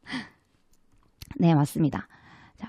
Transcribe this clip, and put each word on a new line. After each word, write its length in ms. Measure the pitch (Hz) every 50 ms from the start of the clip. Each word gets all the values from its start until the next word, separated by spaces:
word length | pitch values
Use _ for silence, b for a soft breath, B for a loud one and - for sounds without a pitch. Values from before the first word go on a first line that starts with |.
| B B 262 254 B B B B _ _ _ _ _ _ _ _ _ _ _ _ _ _ _ _ - - - -
네, 160 | 170 170 165
맞습니다. 520 | 143 147 - - - 160 143 - - - b b b b b b b b b b
자, 120 | - -